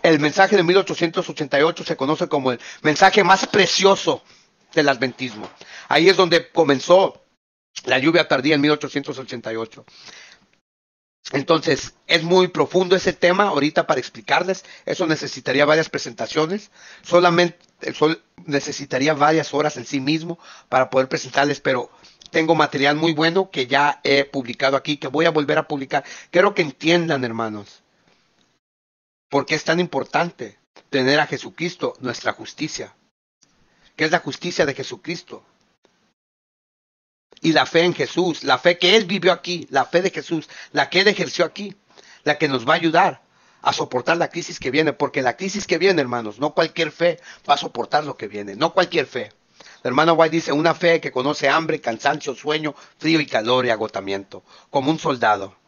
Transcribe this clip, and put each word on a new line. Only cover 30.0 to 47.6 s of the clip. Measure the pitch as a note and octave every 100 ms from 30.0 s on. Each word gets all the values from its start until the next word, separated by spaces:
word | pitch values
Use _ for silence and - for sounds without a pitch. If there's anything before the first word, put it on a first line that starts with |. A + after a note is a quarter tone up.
| C3+ D3 F3 - A2 _ _ - _
tener | C#3 C3 D3
a | D#3
Jesucristo, | D#3+ - - F3 - B2+ -
nuestra | B2 A#2+ -
justicia. | - A2+ - D#3 - - _ _ _ _ _ _ _ _ _ _ -
¿Qué |
es | D#3
la | E3+
justicia | - - F3 - D3+
de |
Jesucristo? | C3+ C3 A#2+ - F3 - A2 _ _ _ _ _ _ _ _ _ _ _ _ _ _ _ _ _ _ _ _
Y | D#3+
la | D3+ B2+
fe | E3+
en | F3
Jesús, | - C3 - F3+ D3
la | C#3 C3
fe | F3 F3
que | F3+
Él | A3
vivió | F#3 G3 E3+
aquí, | F3 - F3 C3
la | C3+
fe | B2+ E3+
de | F3+
Jesús, | E3 C#3 E3 - - -
la | D3 -
que | F3+
Él | F#3+
ejerció | F#3+ D#3 -
aquí, | E3+ - G3+ - _ - _ -
la | - D3
que | D3+
nos | C3+ A2+
va |
a | E3
ayudar | E3 D#3+ F#3+ C3 _ _ _ _
a | -
soportar | - A3+ - B2 E3+
la | D#3
crisis | E3+ - E3
que | C3+
viene, | C#3 D#3+
porque | A3 C#3 D3
la | B2+ -
crisis | F#3+ G3 -
que | E3+
viene, | F#3 F3
hermanos, | B2+ A#2+ A2 -
no | C#3+
cualquier | - D#3+ - D#3+
fe | - E3+ E3 - - -
va |
a |
soportar | F3